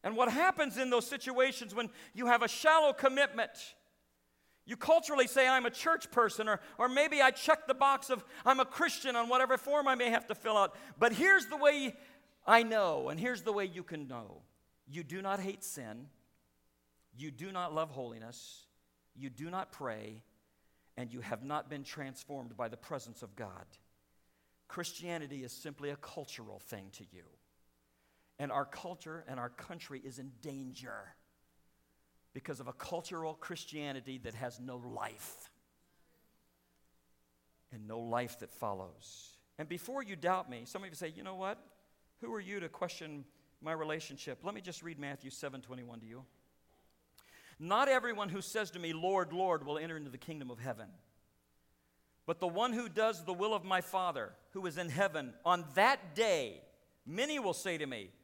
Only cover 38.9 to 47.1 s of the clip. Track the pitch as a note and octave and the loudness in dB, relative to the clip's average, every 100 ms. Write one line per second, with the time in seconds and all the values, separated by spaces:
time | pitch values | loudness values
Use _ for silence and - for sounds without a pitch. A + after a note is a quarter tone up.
38.9 | - - - - - _ - D#3 F3 - | -14 -20 -20 -20 -20 _ -14 -10 -10 -8
39.9 | C4+ A3 F#3 E3 F#3 - B2 A#2+ F#3+ G3 | -8 -8 -4 0 0 -2 -12 -10 -12 -12
40.9 | D#3 E3 E3 G3 F#3+ F#3+ A#3 - _ _ | -10 -12 -10 -12 -8 -8 -8 -14 _ _
41.9 | _ _ _ A#3 A3 F#3 G3+ E3 - F3 | _ _ _ -10 -8 -8 -8 -10 -6 -8
42.9 | - D#3 D3 C3+ _ _ _ D#3 D#3+ D#3 | -6 -12 -12 -14 _ _ _ -6 -4 -2
43.9 | D#3 D#3 C#3 - B2 F3 G#3+ F3+ E3 E3 | -4 -6 -12 -12 -8 -8 -10 -12 -12 -12
44.9 | D3 C#3+ C3+ C3 - C#3+ C3+ B2 B2+ A#2+ | -10 -10 -10 -12 -10 -10 -10 -14 -14 -14
45.9 | A#2 A2 A#2+ B2+ _ _ _ _ _ _ | -16 -16 -18 -20 _ _ _ _ _ _
46.9 | _ _ | _ _